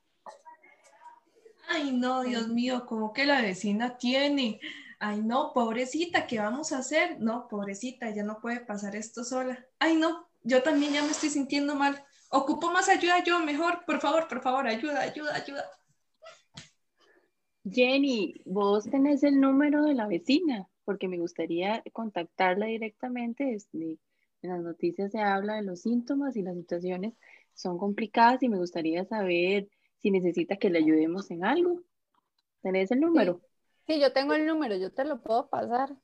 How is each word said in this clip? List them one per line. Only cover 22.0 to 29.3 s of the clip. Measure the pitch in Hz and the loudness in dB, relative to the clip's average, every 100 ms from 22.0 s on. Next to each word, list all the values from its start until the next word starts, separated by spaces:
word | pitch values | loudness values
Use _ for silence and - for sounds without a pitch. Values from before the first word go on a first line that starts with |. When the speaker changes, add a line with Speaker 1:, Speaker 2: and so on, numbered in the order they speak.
| 226 185 170 - 190 208 220 | -8 -6 -8 0 2 2 -2
Speaker 3:
directamente. | 226 220 - 254 247 233 233 277 | -4 -6 -8 -8 -6 -6 -4 -4
Este, | 214 - 156 160 160 _ _ _ _ | -4 -8 -8 -8 -8 _ _ _ _
en | 175 | -8
las | 180 | -6
noticias | 170 165 175 170 202 | -6 -4 -4 -2 -4
se | 220 | 0
habla | 208 196 208 214 | 0 0 0 -4
de | |
los | 202 - | -6 -6
síntomas | 220 240 240 277 285 233 | -2 -2 0 -2 -2 -4
y | |
las | 185 180 | -6 -6
situaciones | 165 175 180 180 208 - - - _ | -6 -6 -4 -4 -6 -10 -20 -20 _
son | - 185 175 | -10 -6 -4
complicadas | 202 202 226 - 233 262 | -2 -4 -2 6 6 6
y | 262 | 2
me | 196 | 0
gustaría | 175 175 160 165 190 | -2 -2 -2 -2 -2
saber | 220 185 | -2 0